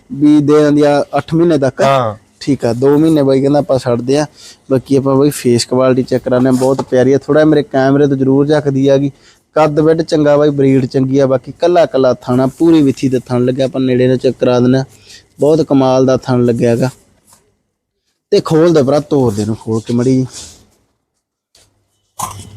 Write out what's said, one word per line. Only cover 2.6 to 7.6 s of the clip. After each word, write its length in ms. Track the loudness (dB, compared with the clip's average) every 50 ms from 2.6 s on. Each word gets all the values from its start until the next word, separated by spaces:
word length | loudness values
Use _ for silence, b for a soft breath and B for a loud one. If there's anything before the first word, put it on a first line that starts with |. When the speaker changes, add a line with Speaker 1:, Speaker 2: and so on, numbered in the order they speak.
| -2
Speaker 1:
ਆ, 80 | -4 -2
ਦੋ 240 | 0 2 2 2
ਮਹੀਨੇ 260 | 2 2 2 2 2 2
ਬਾਈ 180 | 2 0 0
ਕਹਿੰਦਾ 180 | 0 0 0 0
ਆਪਾਂ 200 | 0 -2 -2 -2
ਛੱਡਦੇ 380 | -2 -2 -4 -2 -2 -2 -2
ਆ। 80 | -2 -2 -6 B B B B B B _ -4
ਬਾਕੀ 240 | -4 -4 -2 0 -2
ਆਪਾਂ 200 | 0 0 0 0
ਬਾਈ 140 | 2 0 0
ਫੇਸ 360 | -2 -2 -2 0 0 0 -2
ਕੁਆਲਿਟੀ 380 | -2 -2 0 0 2 0 0 -2
ਚੈੱਕ 200 | -2 -4 -6 -2
ਕਰਾਉਂਦੇ 260 | -2 0 0 0 0
ਆ, 20 |
ਬਹੁਤ 300 | 0 0 0 -2 -2 -2
ਪਿਆਰੀ 320 | -4 -2 0 0 2 2 0
ਆ। 40 |
ਥੋੜ੍ਹਾ 280 | 0 0 0 0 2 2
ਮੇਰੇ 180 | 2 2 0